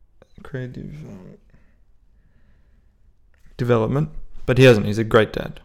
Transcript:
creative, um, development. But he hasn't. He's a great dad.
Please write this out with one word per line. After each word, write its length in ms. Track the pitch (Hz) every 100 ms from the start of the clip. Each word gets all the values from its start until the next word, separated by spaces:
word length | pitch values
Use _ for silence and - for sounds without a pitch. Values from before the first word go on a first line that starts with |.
| - _ - -
creative, 520 | - 127 123 - - 151 117
um, 300 | 98 95 - _ - _ _ _ _ _ _ _ _ _ _ _ _ _ _ _ _ _ _ - -
development. 520 | 120 117 110 135 156 - - - -
But 120 | 120
he 80 | 131
hasn't. 200 | 107 101
He's 120 | 104
a 60 |
great 280 | 110 113 104
dad. 260 | - - -